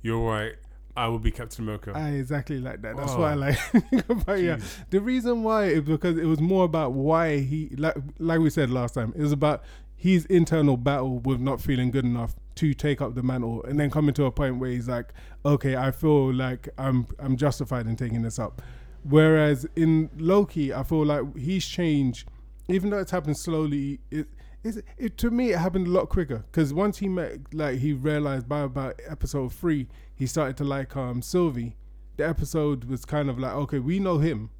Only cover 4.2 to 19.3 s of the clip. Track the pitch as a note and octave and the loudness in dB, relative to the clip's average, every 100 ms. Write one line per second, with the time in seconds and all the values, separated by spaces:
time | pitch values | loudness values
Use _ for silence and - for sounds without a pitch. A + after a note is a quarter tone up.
4.2 | - G3 F3 D3+ G2 - - F#3+ G#3 B3+ | 0 0 0 0 -6 -12 -2 -2 0 0
5.2 | A#3+ A#3+ A3 A3 G3+ D#3+ D3 D#3 F3+ E3 | 0 0 0 2 2 2 2 0 2 0
6.2 | D#3+ D#3 E3 F#3+ F3+ D#3+ C#3+ C3 C#3 D#3+ | 2 2 4 4 4 2 0 0 2 4
7.2 | E3 D3 C3+ D#3 D#3 C#3 D#3 - C#3 - | 4 2 0 -2 -4 -2 -2 -2 -8 -4
8.2 | E3 E3 D#3+ D#3 C3+ B2+ A#2+ - A2+ E3 | 0 4 4 4 0 0 -2 -2 -4 0
9.2 | D3 C#3+ D3+ D3 - - - - F3+ F#3 | 0 2 2 0 -6 -18 -20 -2 4 4
10.2 | D#3 F#3 E3 E3 D3 B2+ B2 C#3 C3 B2+ | 6 4 4 4 4 4 2 0 -2 -2
11.2 | A#2+ C3 C3 B2 - C3 B2+ B2+ B2 A#2+ | 0 0 0 -2 0 2 2 2 0 0
12.2 | A2+ - - - D#3 C3+ D3+ C#3 C3 A#2+ | -4 -6 -12 -2 0 2 0 0 -2 -2
13.2 | B2+ C3 A2+ A#2 A#2+ C#3+ D3 C#3 D3 C3+ | -2 0 -2 -4 -2 0 2 2 2 4
14.2 | C#3 B2 C#3 B2+ B2+ B2 A#2 A#2+ A#2 - | 0 2 0 0 -2 -2 -2 -4 -6 -14
15.2 | - - C#3+ C#3+ C#3 C3 C3 C3 D#3 D3 | -18 -4 2 2 2 0 0 2 4 6
16.2 | C3 B2+ C3 B2 - - C3+ B2+ A#2 - | 4 2 -2 -4 -8 -6 0 2 0 -6
17.2 | C#3 B2+ D3 B2 C3 B2+ A2+ A2+ B2 A#2 | -2 2 2 0 -2 -2 -2 -2 -2 -2
18.2 | A2+ - A2 - - - - - D3 D3 | -2 -4 -6 -8 -16 -16 -18 -14 4 6
19.2 | D#3 | 8